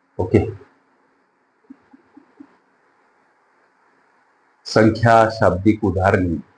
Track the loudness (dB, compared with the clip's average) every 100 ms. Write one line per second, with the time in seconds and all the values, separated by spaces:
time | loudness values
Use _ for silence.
0 | _ -10 -2 -2 -2 -8 -20 _ _ _
1 | _ _ _ _ _ _ _ -20 _ _
2 | _ _ _ _ -20 _ _ _ _ _
3 | _ _ _ _ _ _ _ _ _ _
4 | _ _ _ _ _ _ -4 2 2 2
5 | 2 4 2 0 0 0 -2 -2 -4 -2
6 | 0 0 -2 -6 -10